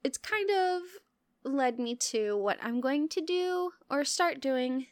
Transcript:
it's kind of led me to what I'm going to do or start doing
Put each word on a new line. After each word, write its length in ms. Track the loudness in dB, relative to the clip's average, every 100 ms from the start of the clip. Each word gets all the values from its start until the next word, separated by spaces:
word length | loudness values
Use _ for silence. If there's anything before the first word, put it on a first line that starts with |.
it's 140 | -4 -6
kind 320 | -4 -2 2
of 320 | 2 2 0 -6 -18 _ _ _ _
led 360 | -4 2 2 0
me 160 | -4 -2
to 420 | -2 0 0 2
what 200 | 2 0
I'm 200 | 0 0
going 280 | 2 2 0
to 120 | -2
do 500 | 0 0 0 0 -2 -6 _
or 140 | -2
start 360 | 0 2 2 2
doing 480 | 0 0 0 -2 -6